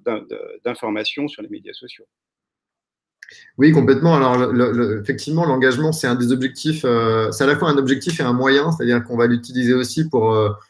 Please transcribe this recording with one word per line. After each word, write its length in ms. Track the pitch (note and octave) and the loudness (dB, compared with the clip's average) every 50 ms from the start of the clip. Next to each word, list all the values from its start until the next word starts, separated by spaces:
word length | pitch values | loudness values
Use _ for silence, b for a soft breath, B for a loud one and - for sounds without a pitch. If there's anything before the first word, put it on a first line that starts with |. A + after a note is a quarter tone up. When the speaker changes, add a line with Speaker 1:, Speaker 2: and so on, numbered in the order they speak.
| - | -8
Speaker 1:
d'in-, 200 | A#2+ A2+ G#2+ - - | -6 -6 -6 -8 -12
de, 120 | G#2+ - - G1+ - - - | -14 -14 -14 -16 -16 -10 -10
d'informations 640 | A#2+ B2 - - A2 G#2 G#2+ G#2+ - - - C#3+ D3 | -10 -8 -8 -8 -6 -6 -6 -6 -8 -8 -8 -8 -10
sur 140 | D3 - G#2 | -10 -12 -16
les 60 | G#2 | -16
médias 260 | G#2 G2+ G2 G#2 G2+ | -16 -16 -16 -18 -20
sociaux. 300 | - - B2 - - A2 _ _ _ _ _ _ _ _ _ _ _ _ _ _ _ _ _ _ _ _ _ _ _ B B B B B B B - | -20 -20 -20 -20 -20 -20 _ _ _ _ _ _ _ _ _ _ _ _ _ _ _ _ _ _ _ _ _ _ _ B B B B B B B 4
Speaker 2:
Oui, 120 | C3+ D#3 | 4 6
complètement. 460 | D#3+ D3+ B2 B2+ C3+ C3+ D3+ E3+ E3 | 6 6 4 4 4 4 4 2 4
Alors, 200 | C#3+ C3+ B2+ B2 | 4 4 2 2
le, 160 | B2 B2+ A#2+ A#2+ | 2 0 0 2
le, 200 | A#2+ B2 A#2+ A#2 | 0 0 0 0
le, 280 | A#2+ A#2+ G#2 G#2+ A2 | 0 -2 -2 -2 -6
effectivement, 440 | G#2 - C3+ A2 - C#3+ D#3 E3 E3+ | -6 -6 -8 -6 -6 -4 -2 -2 0
l'engagement, 480 | D#3+ C3 C3 C3 C3 B2+ B2+ D#3 D#3 D#3 | 0 0 2 2 2 2 2 0 -2 -2
c'est 160 | D#3+ - B2+ | -2 -2 -2
un 80 | B2 | 0
des 160 | B2+ B2 A#2+ C3 | 0 0 0 0
objectifs, 500 | B2+ B2+ B2+ - - - D#3 D#3 D#3 - | 0 -2 -4 -6 -6 -4 -4 -4 -2 0
euh, 460 | B2+ A#2+ A#2 A2+ A2+ A2+ A2+ A2 G#2+ | 0 0 2 2 0 0 0 0 -2
c'est 140 | - - C#3 | -2 0 2
à 20 | |
la 100 | C3+ C#3+ | 2 2
fois 120 | C#3+ F3+ D#3+ | 2 2 0
un 80 | D3 | 2
objectif 420 | C#3 C3+ B2+ C3+ B2 - F3+ E3 - | 2 2 2 0 -2 -2 -6 -4 -2
et 60 | C#3+ | -2
un 80 | B2 B2 | 0 0
moyen, 400 | B2 C3 C3+ C3+ C#3 D3 E3 D#3+ | 2 2 4 4 4 2 2 -2
c'est-à-dire 320 | D#3+ B2+ A#2+ A#2+ A#2+ A#2 | -2 0 0 0 0 0
qu'on 120 | - A#2+ | -2 -2
va 100 | A#2 A#2+ | 0 2
l'utiliser 480 | A#2+ A#2+ A#2+ A#2+ - B2+ B2+ B2 A#2+ B2+ | 2 2 0 -2 -4 -6 -2 2 2 2
aussi 340 | B2+ B2+ B2 - D#3+ D#3+ D#3+ | 2 0 -2 -2 -4 -4 0
pour, 260 | - B2 A2 A2+ A2 | 0 0 2 2 2
euh, 140 | A2 G#2+ G#2 G2+ B B B | 2 2 0 -2 B B B